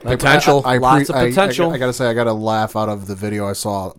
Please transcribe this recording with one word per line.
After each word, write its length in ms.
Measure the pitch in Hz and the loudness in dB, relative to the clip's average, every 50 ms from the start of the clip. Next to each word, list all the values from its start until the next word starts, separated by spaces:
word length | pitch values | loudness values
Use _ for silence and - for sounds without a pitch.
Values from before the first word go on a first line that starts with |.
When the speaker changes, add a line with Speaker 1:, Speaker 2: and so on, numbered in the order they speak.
| - | -4
Speaker 1:
I, 100 | 117 127 | -4 -4
Speaker 2:
Potential. 460 | 123 - 139 143 143 - - 143 143 131 | 0 2 4 4 4 4 4 2 2 2
Speaker 1:
I, 120 | 131 127 | 2 0
I 20 | 123 | 2
Speaker 2:
Lots 320 | 127 127 131 143 139 139 | 4 4 4 4 2 0
Speaker 1:
pre-, 100 | 135 160 | 0 0
Speaker 2:
of 80 | 123 120 | 0 2
potential. 400 | 123 190 196 196 - - 175 170 | 2 2 2 2 2 0 0 0
Speaker 1:
I, 40 | 160 | 0
I, 20 | |
I 40 | 127 | 0
gotta 140 | 131 127 120 | -2 -2 -2
say, 140 | - 127 | 0 0
I 80 | 120 113 | 0 0
got 120 | 120 117 | 2 0
a 60 | 117 110 | 0 0
laugh 420 | 107 110 110 110 110 107 107 - | -2 -2 -2 0 0 -2 -2 -2
out 140 | 110 107 107 | -4 -4 -4
of 180 | 104 101 98 | -4 -6 -8
the 80 | 98 101 | -10 -10
video 320 | 95 104 104 104 104 101 | -6 -6 -6 -4 -4 -4
I 60 | 101 98 | -4 -6
saw, 400 | - - 107 101 98 92 92 - | -4 -4 -4 -4 -4 -6 -8 -10